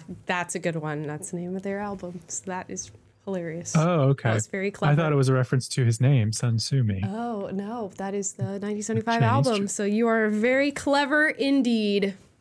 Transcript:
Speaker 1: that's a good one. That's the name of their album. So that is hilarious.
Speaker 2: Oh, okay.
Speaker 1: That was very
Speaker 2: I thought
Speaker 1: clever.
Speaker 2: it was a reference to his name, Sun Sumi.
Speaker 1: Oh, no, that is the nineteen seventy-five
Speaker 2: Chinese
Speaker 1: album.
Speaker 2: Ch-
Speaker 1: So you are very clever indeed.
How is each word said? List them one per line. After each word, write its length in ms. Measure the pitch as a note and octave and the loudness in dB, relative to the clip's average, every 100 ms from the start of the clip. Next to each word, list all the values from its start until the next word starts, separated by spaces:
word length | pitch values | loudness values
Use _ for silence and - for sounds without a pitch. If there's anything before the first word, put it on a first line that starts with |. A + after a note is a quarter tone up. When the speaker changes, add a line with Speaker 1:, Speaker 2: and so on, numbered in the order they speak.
| - F3+ - | -8 -12 -4
Speaker 1:
that's 300 | F3+ F3 F#3 | -4 -2 -4
a 40 | |
good 180 | F3 E3 | -2 -2
one. 260 | D3+ D3+ | -4 -4
That's 280 | D3+ D3+ F#3 | -6 -8 -8
the 60 | F3 | -8
name 200 | F3 F#3+ | -6 -6
of 40 | |
their 160 | G3 G3 | -6 -6
album. 420 | G#3 G3 F3 F3 - | -6 -8 -10 -12 -12
So 140 | - F#3+ | -12 -8
that 240 | F#3 - | -8 -8
is 200 | F#3+ - - _ _ - | -10 -10 -16 _ _ -8
hilarious. 500 | F#3 E3+ E3 E3 D#3+ | -6 -6 -8 -2 0
Speaker 2:
Oh, 280 | E3 E3+ C3+ | 2 4 4
okay. 180 | C#3 A#2 | 2 0
Speaker 1:
That 60 | A2 | 0
was 120 | - | -2
very 220 | G3 G3 | -4 -4
Speaker 2:
I 20 | |
thought 240 | - D3 D3 | -2 2 2
Speaker 1:
clever. 160 | D#3 | 4
Speaker 2:
it 40 | C#3+ | 2
was 100 | C3 | 4
a 60 | |
reference 340 | C3 B2 C3 - | 2 2 0 -2
to 160 | - | 0
his 160 | A#2+ A2+ | 0 4
name, 320 | B2+ C3+ G#2+ | 4 4 2
Sun 260 | A2 B2 A2+ | 0 0 0
Sumi. 420 | - C#3 A2 G2 G2+ | 0 0 2 0 -2
Speaker 1:
Oh, 440 | G#3+ A#3+ G#3+ G3 | -4 -4 -4 -4
no, 380 | F#3+ G3+ A#3+ G3 - | -6 -6 -8 -8 -6
that 160 | G3 G3+ | -6 -4
is 180 | G3 | -6
the 240 | - F#3+ G3 | -6 -6 -4
nineteen 240 | G3+ G#3 | -4 -4
seventy-five 380 | G#3+ A3 A3+ A#3 | -2 -2 0 2
Speaker 2:
Chinese 280 | A3+ B3 C4 | 4 4 4
Speaker 1:
album. 200 | G#3 G3+ | 2 0
Speaker 2:
Ch- 40 | |
Speaker 1:
So 120 | - | -2
you 240 | G3+ G#3 A#3 | 0 2 4
are 220 | A3+ G#3+ | 4 2
very 420 | G#3 A#3+ C4 C#4+ | 2 2 4 2
clever 560 | C#4+ D4 C#4 C#4 D4+ D4+ | 0 0 2 4 4 2
indeed. 880 | - C#4 C#4 A#3+ A3+ G#3 G3+ G3 F#3+ - _ | 2 2 4 4 2 2 2 0 -4 -16 _